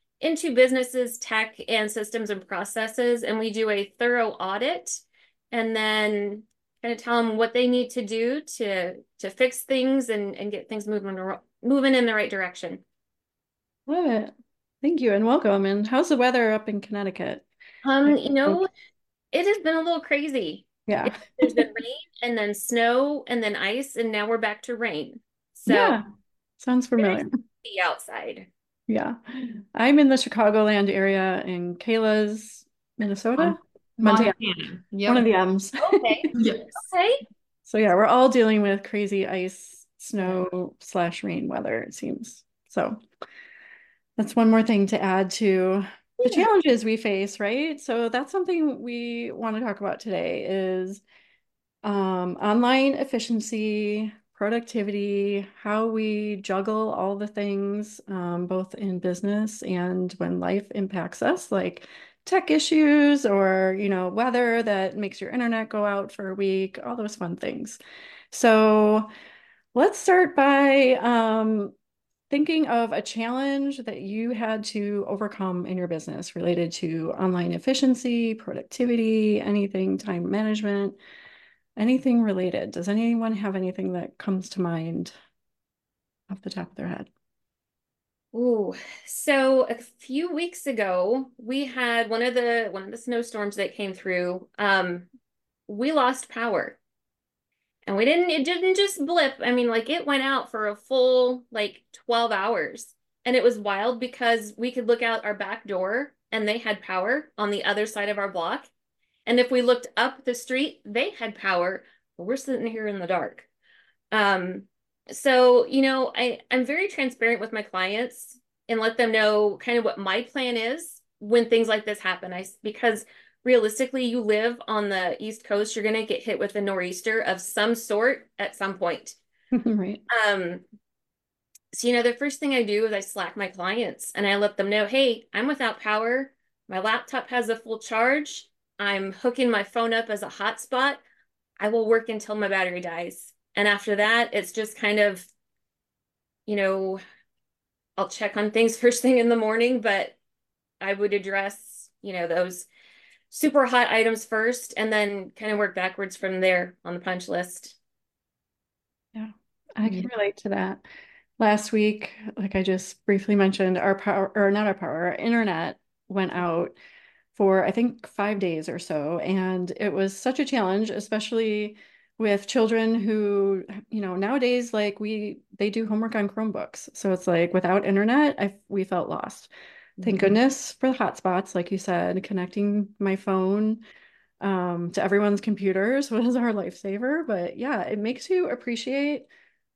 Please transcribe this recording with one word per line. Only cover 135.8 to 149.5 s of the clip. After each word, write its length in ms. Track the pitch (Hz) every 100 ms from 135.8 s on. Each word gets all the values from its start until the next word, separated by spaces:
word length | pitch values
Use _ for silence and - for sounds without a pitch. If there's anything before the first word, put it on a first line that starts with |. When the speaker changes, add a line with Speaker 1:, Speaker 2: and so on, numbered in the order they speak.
| 214 214 226 254 269 _ _ _ -
Speaker 1:
My 100 | 185
laptop 500 | 214 233 - 269 262
has 200 | 247 226
a 60 | 226
full 240 | 226 220
charge. 680 | - 220 247 294 294 - - _ _ -
I'm 320 | 202 196 196
hooking 360 | 196 247 247 247
my 120 | 208
phone 300 | 202 233 226
up 160 | 226 226
as 140 | 208
a 40 | 196
hotspot. 720 | - 208 226 - 254 277 277 _ _ _ _ _ -
I 100 | 208
will 180 | 226 220
work 220 | 226 226
until 260 | 214 214 214
my 120 | 196
battery 340 | 190 180 180
dies." 520 | 180 170 175 - - _ _ 208
And 120 | 208
after 280 | 202 214 202
that, 360 | 214 233 233
it's 180 | 208 180
just 240 | 220 214 -
kind 220 | 208 214
of, 260 | 208 185 - _ _ _ _ _ _ _ _ _ _ _ -
you 100 | 202
know, 440 | 190 190 190 190 - _ _ _ _ _ _ _ _ -
I'll 120 | 196
check 280 | - 208 208
on 140 | 208
things 260 | 220 226 220
<laughs> 20 |
first 220 | 240 240
thing 160 | 254 247
in 120 | 233
the 60 | 226
morning, 460 | 214